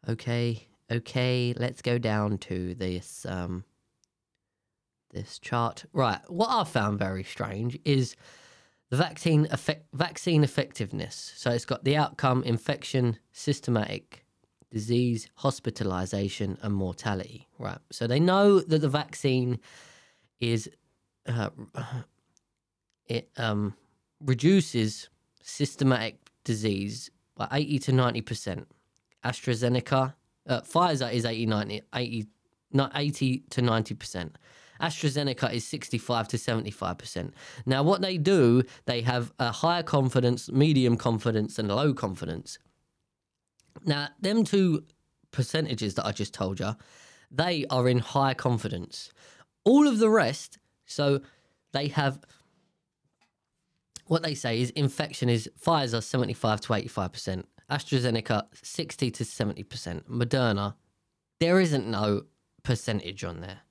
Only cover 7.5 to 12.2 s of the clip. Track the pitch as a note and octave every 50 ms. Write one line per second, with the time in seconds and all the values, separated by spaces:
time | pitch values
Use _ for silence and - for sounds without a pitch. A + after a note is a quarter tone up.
7.5 | G2+ G2+ A2+ B2 B2 - _ D3+ C#3+ C3+ B2+ A#2+ - _ - - - - - -
8.5 | - _ _ _ _ _ _ _ B2+ C3 F3 D#3+ E3 - - E3+ D#3+ D3+ D3+ D3+
9.5 | - C3+ - - D#3 D#3 - _ - C3+ E3+ E3+ E3 - - F3+ E3+ D3+ D3+ C3
10.5 | - - C3+ - - - A2 G2 - G2+ F2 - - - - - - - - B2+
11.5 | A#2+ A#2 - - C3 - - C3+ C#3+ D3+ D3+ - - -